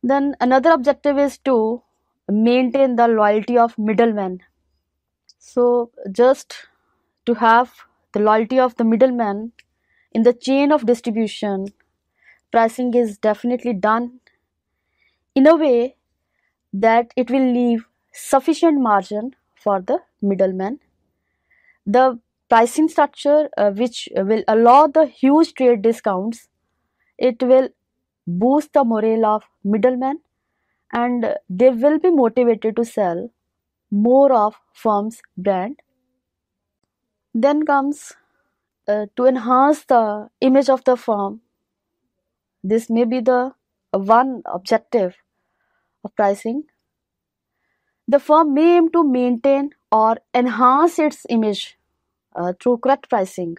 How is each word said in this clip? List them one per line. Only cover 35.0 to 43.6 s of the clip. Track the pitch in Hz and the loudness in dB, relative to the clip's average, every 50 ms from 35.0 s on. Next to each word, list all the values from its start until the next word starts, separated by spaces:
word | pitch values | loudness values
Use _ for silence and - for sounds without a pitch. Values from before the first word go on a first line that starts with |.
| 202 220 226 - _ _ _ | -4 -6 -10 -14 _ _ _
brand. | - 180 202 190 185 185 226 302 _ _ _ _ _ _ _ _ _ _ _ _ _ _ _ _ _ _ _ _ _ _ _ _ _ _ _ _ _ _ _ _ | -6 -4 -4 -2 -2 -4 -8 -12 _ _ _ _ _ _ _ _ _ _ _ _ _ _ _ _ _ _ _ _ _ _ _ _ _ _ _ _ _ _ _ _
Then | 226 220 277 294 302 302 | -2 0 0 0 0 -2
comes, | 302 285 277 269 285 294 - - - - _ _ _ _ _ _ _ _ _ _ _ _ _ _ | 0 -2 -2 -2 -4 -8 -10 -14 -20 -20 _ _ _ _ _ _ _ _ _ _ _ _ _ _
uh, | - 208 214 208 202 _ | -4 -4 -4 -4 -8 _
to | - 247 | 0 0
enhance | 262 262 254 220 240 254 254 269 285 302 294 - | 0 0 0 -2 0 2 2 4 2 2 -2 0
the | - 262 233 226 214 208 214 214 - _ _ | 0 2 2 2 0 -4 -8 -12 -16 _ _
image | - 262 262 269 269 277 | 0 2 2 2 2 2
of | 262 247 _ | -2 0 _
the | 262 254 | 0 0
firm. | 247 - - 220 202 196 196 208 226 _ _ _ _ _ _ _ _ _ _ _ _ _ _ _ _ _ _ _ _ _ _ _ _ | 0 -2 -4 -4 -2 -4 -6 -8 -14 _ _ _ _ _ _ _ _ _ _ _ _ _ _ _ _ _ _ _ _ _ _ _ _
This | - 190 214 233 226 - | -4 -2 -2 -2 -2 -2
may | 226 226 247 | -2 -2 0
be | 226 247 254 | 0 -2 -2
the, | 226 262 254 247 247 269 262 _ | 0 0 0 0 -2 -4 -10 _